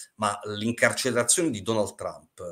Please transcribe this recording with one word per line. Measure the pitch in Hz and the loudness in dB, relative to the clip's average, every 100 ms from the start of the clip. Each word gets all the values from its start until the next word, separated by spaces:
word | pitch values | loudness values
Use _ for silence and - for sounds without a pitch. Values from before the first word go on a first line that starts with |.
| - - | -18 -4
ma | 107 101 | -2 -2
l'incarcerazione | 107 104 110 117 123 - 131 120 117 - 165 | -6 -4 -4 2 2 4 0 2 2 2 2
di | 110 | -2
Donald | 113 113 98 - | 0 0 0 -4
Trump | 90 85 - - 90 | -10 -10 -16 -14 -12